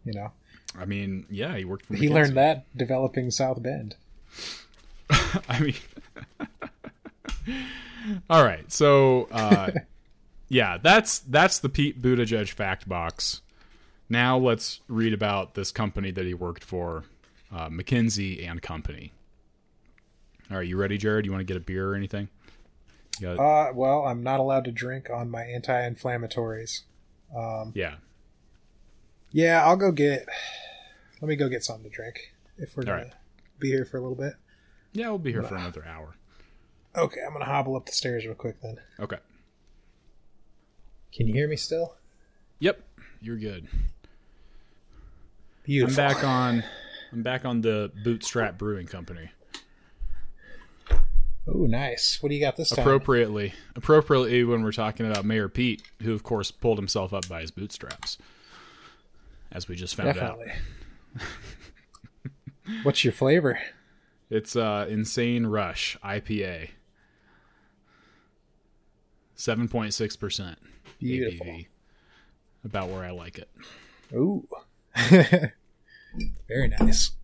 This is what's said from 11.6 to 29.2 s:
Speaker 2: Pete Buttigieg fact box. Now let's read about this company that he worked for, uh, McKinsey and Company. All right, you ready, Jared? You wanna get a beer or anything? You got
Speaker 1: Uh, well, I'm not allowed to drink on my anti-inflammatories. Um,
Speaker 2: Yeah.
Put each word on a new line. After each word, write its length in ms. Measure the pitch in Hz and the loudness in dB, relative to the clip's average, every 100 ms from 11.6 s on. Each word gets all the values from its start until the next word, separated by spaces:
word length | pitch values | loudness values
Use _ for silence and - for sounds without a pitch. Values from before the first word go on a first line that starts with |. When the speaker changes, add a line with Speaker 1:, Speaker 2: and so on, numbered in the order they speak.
| 139 | 0
Speaker 2:
Pete 320 | 139 143 127 | 0 0 0
Buttigieg 480 | 123 123 110 113 104 | 2 2 2 0 -4
fact 380 | - 98 95 95 | -4 -4 -4 -4
box. 540 | 90 82 - - - _ _ - - - _ - | -4 -4 -4 -6 -6 _ _ -20 -20 -20 _ -2
Now 300 | 117 123 127 | 2 4 4
let's 440 | 127 113 - - - | 4 2 -2 -10 -6
read 260 | 113 113 | -2 0
about 420 | 104 104 101 95 - | 0 0 -2 -4 -6
this 160 | 95 | -6
company 400 | - 104 101 98 | -4 -4 -4 -6
that 140 | 92 90 | -4 -6
he 80 | 87 | -6
worked 280 | 87 82 | -8 -10
for, 420 | - 90 87 80 78 _ _ _ _ | -8 -6 -6 -8 -12 _ _ _ _
uh, 180 | 92 80 | -12 -10
McKinsey 800 | 82 - 123 113 104 98 92 87 | -10 0 2 2 0 -4 -6 -10
and 140 | 82 | -10
Company. 500 | - 80 76 143 - _ _ _ _ _ _ _ _ _ _ _ _ _ - | -10 -10 -10 -12 -16 _ _ _ _ _ _ _ _ _ _ _ _ _ -10
All 60 | 98 | -6
right, 100 | 87 | -4
you 100 | 92 | -2
ready, 200 | 98 101 | 0 0
Jared? 260 | 107 107 104 | 2 0 0
You 60 | |
wanna 120 | 95 | -4
get 140 | 92 92 | -4 -6
a 40 | |
beer 280 | 87 92 95 | -6 -4 -4
or 40 | 98 | -4
anything? 340 | 98 104 104 _ - - - _ _ _ - - | -4 -6 -10 _ -20 -20 -20 _ _ _ -12 -8
You 160 | 90 90 | -4 2
got 40 | 143 151 147 | 4 4 2
Speaker 1:
Uh, 40 | |
well, 320 | 123 131 147 139 | 0 2 2 0
I'm 160 | 120 | -4
not 160 | 123 135 | -2 0
allowed 260 | 135 135 123 | 2 2 0
to 60 | |
drink 380 | 117 123 131 127 | -6 -8 -8 -8
on 200 | 120 120 | -8 -6
my 140 | 117 | -8
anti-inflammatories. 1400 | 117 120 123 123 123 117 127 120 117 - 113 110 113 - _ _ _ _ _ 120 | -8 -8 -2 -2 -2 -6 -6 -6 -6 -6 -6 -6 -10 -12 _ _ _ _ _ -10
Um, 360 | 113 110 110 104 | -8 -8 -8 -6
Speaker 2:
Yeah. 200 | 85 73 _ _ _ _ _ _ _ _ - _ _ _ | -8 -8 _ _ _ _ _ _ _ _ -20 _ _ _